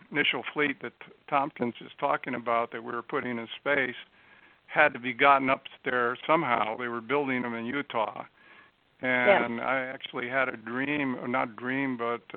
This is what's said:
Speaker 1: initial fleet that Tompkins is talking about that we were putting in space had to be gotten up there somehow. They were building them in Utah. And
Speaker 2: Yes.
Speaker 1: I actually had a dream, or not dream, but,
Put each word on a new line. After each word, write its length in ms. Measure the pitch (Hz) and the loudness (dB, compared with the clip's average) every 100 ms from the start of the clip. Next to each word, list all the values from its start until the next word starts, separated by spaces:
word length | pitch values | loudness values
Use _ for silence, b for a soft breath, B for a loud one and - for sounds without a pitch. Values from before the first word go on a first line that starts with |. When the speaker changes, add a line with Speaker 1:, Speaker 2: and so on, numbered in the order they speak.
| - | -6
Speaker 1:
initial 320 | 147 143 135 - | 0 2 0 -4
fleet 280 | 151 147 135 | 0 0 0
that 120 | 120 - - - - | -10 -12 -20 -20 -2
Tompkins 440 | 147 143 - 120 - | 0 0 -2 -4 -4
is 100 | - - | -16 -4
talking 360 | 143 147 - 120 | 0 0 -2 -6
about 360 | 120 117 117 | 0 0 0
that 120 | 120 | -6
we 80 | 117 | -8
were 80 | 120 | -8
putting 300 | 117 147 123 117 | -4 -4 -2 -6
in 100 | 113 - | -8 -6
space 360 | 143 143 127 120 - b b b b b b | 0 2 0 -4 -14 b b b b b b
had 260 | - 147 | 4 4
to 60 | 127 | 4
be 140 | 123 | -6
gotten 360 | 117 143 139 135 | 4 6 8 6
up 140 | 135 - - - | 0 -2 -8 -2
there 320 | 127 120 123 - | 0 0 -2 2
somehow. 480 | 160 147 117 107 113 | 2 4 2 0 -2
They 100 | 123 | -6
were 120 | 117 | -6
building 400 | 113 143 139 127 | -2 0 0 -2
them 120 | 123 117 | -2 -4
in 100 | 117 | -4
Utah. 580 | 139 143 117 104 - - b b b b _ _ _ | -4 -4 -2 -2 -4 -14 b b b b _ _ _
And 560 | 127 127 123 120 120 117 | 0 2 6 6 4 -2
Speaker 2:
Yes. 40 | 120 | -2
Speaker 1:
I 140 | 131 | -2
actually 460 | 127 135 - 135 120 | -2 -10 -10 -8 -2
had 200 | 135 127 | 0 0
a 80 | 120 | -2
dream, 580 | 110 123 139 147 139 123 | -6 -4 -2 0 0 -2
or 100 | 127 | -2
not 280 | 127 131 107 | -2 -2 -4
dream, 420 | 123 131 139 123 | -4 -2 -2 -2
but, 240 | 117 117 - | -2 -4 -6